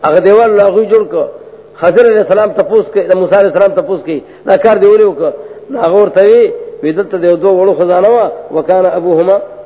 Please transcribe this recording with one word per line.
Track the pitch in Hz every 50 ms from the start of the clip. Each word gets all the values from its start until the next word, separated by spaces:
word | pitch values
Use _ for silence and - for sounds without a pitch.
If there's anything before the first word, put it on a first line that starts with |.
| -
هغه | 151 151 180
دیوال | 175 190 202 220 233 220 214
له | 202 202
هغوی | 202 180 214 220 202
جوړ | 214 220 208 -
کړ. | 165 165 139 127 - - - - - - - - - -
خضر | 165 180 170 220 240 233
علیه | 220 214 196
السلام | - 190 208 214 202 -
تپوس | 190 190 - 214 220 196 - -
کوي، | 196 180
د | 170 185
موسی | 185 185 - 190
علیه | 202 196 196
السلام | 190 180 202 196 185 185
تپوس | 175 - 196 160
کوي، | - 156 160 135 - - - - -
«دا | - 196
کار | 185 196 220 214
دې | 196 190
ولې | 202 208 214 214
وکړ؟» | 202 165 143 160 147 - - - - - - - -
نو | 269 240 180
هغه | 165 180 202
ورته | 208 - - 185 196
وی، | 208 226 240 233 - - - - - - - 143
وی، | 156
«دلته | 156 175 202 160 190
د | 180 165
یو | 175 175 165 165
دوه | 196 190
وړو | 180 190 196 175 147
خزانه | 180 175 180 180 190 214
وه، | 240 240 208 156 - - - -
وکانه | - 160 151 - 185 185 185 180 165 175
ابوهما.» | 165 180 170 160 170 185 196 202 196 - - - -